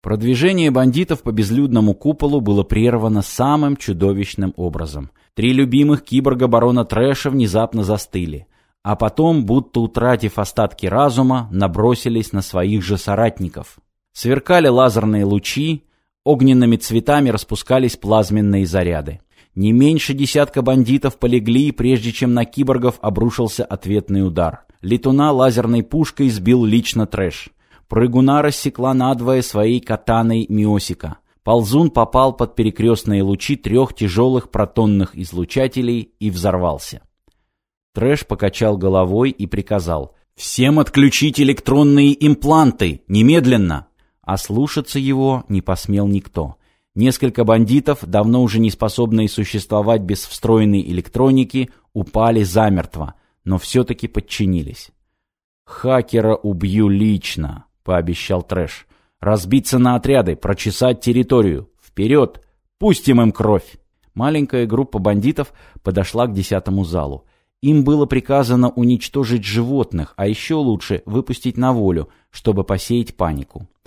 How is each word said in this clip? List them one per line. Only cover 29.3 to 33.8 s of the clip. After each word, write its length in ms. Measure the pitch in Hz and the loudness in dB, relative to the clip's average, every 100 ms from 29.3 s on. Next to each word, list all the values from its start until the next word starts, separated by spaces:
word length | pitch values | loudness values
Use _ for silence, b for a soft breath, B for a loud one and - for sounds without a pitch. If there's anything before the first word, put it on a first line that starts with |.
| 131 | -2
своей 380 | 120 104 107 123 | -2 -2 0 0
катаной 680 | - 110 - 113 113 113 - | -4 -6 -2 0 2 0 -2
Миосика. 680 | 104 104 104 - 90 80 - _ _ | 0 2 0 -2 -10 -10 -14 _ _
Ползун 480 | - 117 104 139 165 | 0 0 2 2 2
попал 420 | - 113 131 135 | 2 2 2 2
под 200 | 123 120 | 0 -6
перекрёстные 680 | - 107 - 110 110 - 101 | 0 -2 0 0 0 0 0
лучи 340 | 98 98 - | 0 -2 -4
трёх 380 | 143 - 117 | -4 0 0